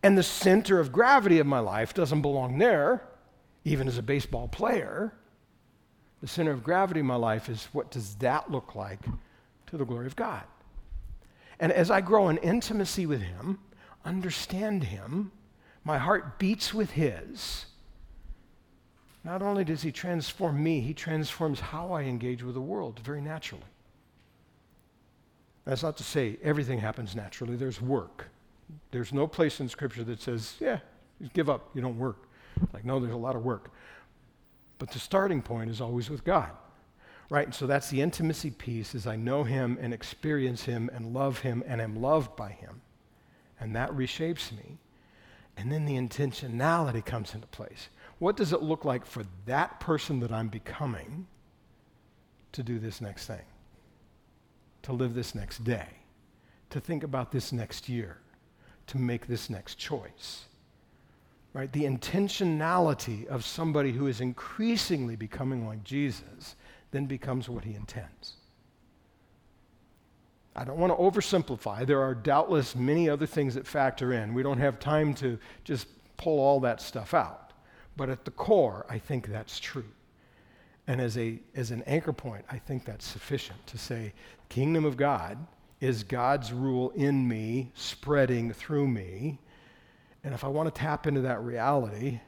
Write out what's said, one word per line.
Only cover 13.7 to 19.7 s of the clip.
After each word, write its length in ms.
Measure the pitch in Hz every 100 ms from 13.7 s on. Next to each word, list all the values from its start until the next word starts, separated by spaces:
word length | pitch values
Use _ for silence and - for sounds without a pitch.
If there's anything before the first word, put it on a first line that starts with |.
| - - -
understand 800 | 156 185 180 - - 185 214 202
Him, 480 | 123 95 98 160 202 - - _ - -
my 140 | 151 147
heart 400 | 139 202 151 -
beats 340 | 190 220 -
with 200 | 214 214
His, 760 | 143 151 92 - - - - - - - - - - - - - - _ - _ _ _ -
not 180 | 165 180
only 220 | 202 202
does 180 | 170